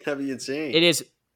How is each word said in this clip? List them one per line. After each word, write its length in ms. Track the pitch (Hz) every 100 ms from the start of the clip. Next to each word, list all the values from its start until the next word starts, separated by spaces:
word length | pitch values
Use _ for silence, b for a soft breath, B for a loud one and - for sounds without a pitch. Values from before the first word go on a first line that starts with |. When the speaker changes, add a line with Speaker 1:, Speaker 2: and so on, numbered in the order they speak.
| -
Speaker 1:
That'd 180 | 143
be 60 | 139
insane. 460 | 127 - 139 156 156
Speaker 2:
It 80 |
is. 200 | 170 160 - _ _